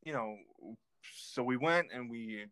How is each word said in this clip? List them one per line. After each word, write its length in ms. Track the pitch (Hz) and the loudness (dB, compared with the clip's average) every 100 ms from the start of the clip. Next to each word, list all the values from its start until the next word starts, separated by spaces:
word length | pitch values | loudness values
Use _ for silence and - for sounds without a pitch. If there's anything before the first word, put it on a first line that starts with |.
you 80 | 156 | -4
know, 240 | 135 110 104 - - 87 113 _ _ | -2 -2 -6 -14 -16 -14 -14 _ _
so 400 | - - - 131 | -18 -14 -6 0
we 140 | 123 127 | 2 4
went 320 | 156 170 127 | 6 6 4
and 180 | 123 120 | -4 -6
we, 360 | 117 110 107 104 | -6 -4 -6 -8